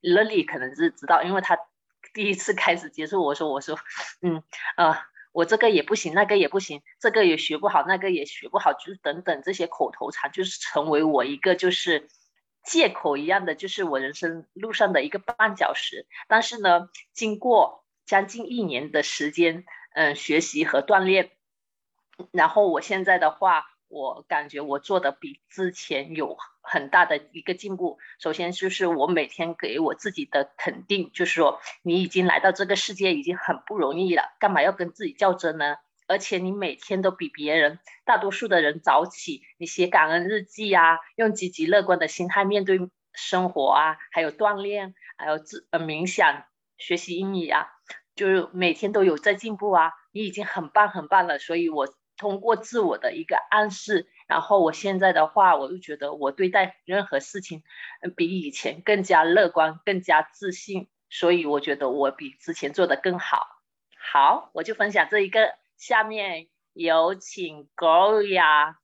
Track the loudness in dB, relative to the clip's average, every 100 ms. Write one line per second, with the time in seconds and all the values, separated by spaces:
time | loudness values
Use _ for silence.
0 | 4 4 4 0 -2 -8 -10 -2 -2 -2
1 | 2 2 4 -2 0 -2 -2 _ _ _
2 | -16 -4 -2 -2 -2 0 0 -2 -6 -10
3 | -4 -2 -2 -2 -4 -4 -6 -10 -10 -12
4 | -14 -4 -4 -4 _ -12 -8 2 2 2
5 | -6 _ -8 -2 2 4 4 4 2 -2
6 | 0 2 4 4 2 0 -4 -12 _ _
7 | 0 4 4 4 -2 -2 2 2 2 0
8 | 0 -2 -4 -12 -4 0 0 0 -10 -8
9 | -6 -4 -4 -4 -4 -4 -6 -2 -4 -4
10 | -10 -8 -8 -4 -6 -6 -4 -2 0 2
11 | 4 2 0 0 0 2 2 0 0 -2
12 | -2 _ _ _ _ _ -2 2 2 2
13 | -4 -2 0 0 0 -6 -8 -6 -4 -2
14 | -4 -6 -6 -6 -14 -12 -8 0 2 2
15 | 0 -6 -8 0 0 2 -2 -2 -8 -10
16 | -16 -20 0 2 2 -2 4 4 2 -20
17 | _ -6 -4 -2 4 4 4 0 _ _
18 | 0 0 0 -10 -8 -6 -4 -4 -2 -2
19 | -2 -4 -4 2 2 0 -12 -20 -10 0
20 | 0 0 0 0 0 -4 0 0 2 2
21 | 4 2 0 _ _ _ _ _ _ _
22 | _ -20 -6 0 2 4 2 0 -4 -4
23 | 2 2 2 0 0 0 -2 _ _ -10
24 | -10 -10 _ -6 -6 -10 -6 -6 -2 0
25 | 0 -4 -16 -16 _ -6 -6 -6 -8 -6
26 | -6 -6 -6 -8 -16 _ -4 -4 2 4
27 | 4 0 -4 -14 -8 -8 -6 -6 -6 -6
28 | -20 -10 -8 -4 -6 -4 -6 -2 -2 0
29 | 0 0 -2 -6 -8 -6 -6 -2 -2 -4
30 | -8 -8 -2 -2 -2 -6 -8 -8 -4 -4
31 | -4 -4 -2 2 2 2 -14 -10 -2 -2
32 | 0 0 2 4 2 2 -2 -2 -2 -2
33 | -2 0 -4 -6 -4 -6 -6 -4 -2 -2
34 | 0 0 -2 _ 0 2 0 0 -8 -8
35 | -10 0 0 0 -4 -2 -4 -4 _ _
36 | -4 -4 -2 -4 -4 -6 -6 -8 -6 -2
37 | -2 -2 -12 -6 0 2 2 0 -20 -8
38 | 0 0 0 -6 0 2 2 0 2 2
39 | 2 -8 -12 -12 _ _ -10 -2 2 4
40 | 4 2 -2 -4 -6 -8 0 4 6 4
41 | -4 -2 0 0 -6 -4 2 2 4 0
42 | 0 -4 -2 0 2 0 2 0 0 _
43 | _ -14 -4 -2 0 0 4 4 2 -2
44 | -6 -4 -4 0 0 0 -6 -8 -8 -14
45 | -20 -10 -6 -6 -6 -20 _ -6 -4 -6
46 | -4 2 2 2 -12 _ _ _ -6 -6
47 | -4 -6 -4 -4 -2 -2 -2 _ _ -20
48 | _ -4 0 2 0 -2 -2 0 -2 2
49 | 2 2 0 -2 -6 -6 2 4 2 -2
50 | _ -8 -8 -6 -8 -8 0 2 2 0
51 | 2 2 2 -4 -2 -2 0 -2 -4 _
52 | _ -8 -6 -2 0 0 0 -2 0 0
53 | -4 -4 -4 -4 0 0 0 -4 -2 -2
54 | -2 _ -4 -4 2 4 4 0 -4 2
55 | 4 4 2 4 6 4 0 -10 -12 -8
56 | -8 -4 -4 0 0 2 0 -4 -6 -4
57 | -2 -6 -6 -16 -14 -16 _ -20 -20 -12
58 | -12 -4 -2 -2 -6 -8 -8 -6 0 0
59 | 4 4 6 4 4 2 0 -2 -4 -4
60 | 2 2 2 _ -10 -10 -10 -12 -12 _
61 | _ -2 2 2 2 -2 -2 -4 -2 0
62 | -2 -2 -18 _ -12 -8 -6 0 0 0
63 | -2 -4 -2 -2 -4 _ _ _ _ _
64 | -2 4 4 4 -2 -10 -8 -4 0 2
65 | 2 2 2 2 2 0 _ _ -2 0
66 | 0 -4 -6 -8 -14 _ _ -6 2 4
67 | 2 -2 -12 -10 -10 -10 -18 -2 4 6
68 | 6 4 2 4 6 4 2 -4